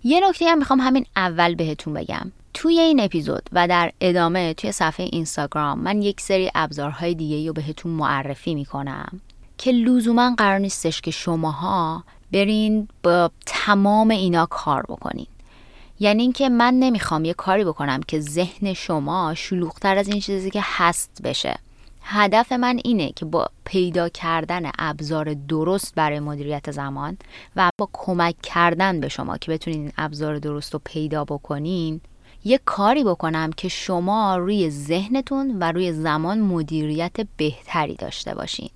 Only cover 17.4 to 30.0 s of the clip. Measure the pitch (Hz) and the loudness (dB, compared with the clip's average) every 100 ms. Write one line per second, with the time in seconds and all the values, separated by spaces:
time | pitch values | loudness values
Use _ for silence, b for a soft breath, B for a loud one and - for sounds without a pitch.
17.4 | - 196 190 156 143 131 - 156 147 151 | 2 2 2 0 -2 -2 -2 -4 -2 -2
18.4 | 170 - 202 180 - 156 143 180 165 165 | -2 -2 -4 -4 -2 -2 0 -2 -2 -4
19.4 | - 185 170 - 202 190 196 208 196 196 | -4 -2 -4 -2 2 2 2 -2 -2 -4
20.4 | 190 202 196 - 170 170 - - 127 123 | -4 -4 -4 2 2 2 -6 -8 -6 -4
21.4 | - - - b b b - 208 202 214 | -4 -6 -12 b b b -6 2 4 4
22.4 | 240 247 247 240 - 226 139 - 156 165 | 2 0 0 0 0 0 0 -6 -2 -2
23.4 | - - - 190 180 175 170 - 170 165 | -2 -6 -4 0 0 0 -2 -4 -2 -2
24.4 | 160 175 156 - 156 147 151 156 151 147 | -2 -4 -4 -4 -4 -4 -4 -2 -2 -6
25.4 | 139 156 156 196 - - 151 147 147 147 | -4 0 2 0 -2 0 0 0 -6 -6
26.4 | 143 147 147 143 139 139 147 185 B B | -6 -6 -6 -8 -8 -6 -8 -10 B B
27.4 | B - 180 - 202 - - 175 170 165 | B 2 2 2 -6 -6 -4 2 0 0
28.4 | - 175 170 170 190 170 139 - - - | -4 4 4 4 0 0 -4 -6 -6 -8
29.4 | - 160 - 156 147 - | -4 -6 -4 -6 -6 -6